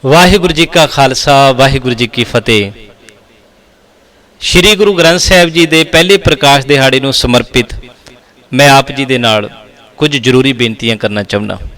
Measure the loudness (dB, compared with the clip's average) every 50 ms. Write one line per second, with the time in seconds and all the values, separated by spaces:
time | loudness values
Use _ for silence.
0 | 0 2 2 4 4 4 2 2 0 -2 0 -2 -2 0 2 0 0 0 2 0
1 | 0 0 0 -2 0 2 2 4 4 2 2 2 0 0 0 -2 -4 -4 -4 -4
2 | -4 -6 -4 -6 -6 -2 -2 -4 -2 0 0 0 0 -2 -8 -16 -20 -20 -20 _
3 | _ -20 _ _ _ _ _ _ _ _ _ _ _ _ _ _ _ _ _ _
4 | _ _ _ _ _ _ _ _ -10 -2 -2 0 2 0 2 2 0 0 2 2
5 | 2 2 2 0 0 2 2 2 2 2 2 0 0 2 2 0 0 2 0 0
6 | 2 2 2 2 2 0 0 2 2 2 2 2 2 0 0 2 2 2 0 0
7 | -2 -2 -4 -2 -2 0 0 0 -2 0 -4 -4 -4 -4 -8 -16 -16 -20 -20 _
8 | _ -20 -20 _ _ _ _ _ _ _ -2 2 2 4 4 2 2 -2 -6 -8
9 | -6 -4 -4 -2 -2 -2 -2 -2 -4 -6 -14 -18 -20 -20 -20 _ -20 -20 _ -6
10 | -4 -4 -4 -2 -2 0 2 2 2 0 0 -2 -4 -4 -4 -6 -4 -4 -4 -4
11 | -4 -4 -4 -4 -6 -4 -4 -4 -4 -6 -10 -10 -12 -16 -16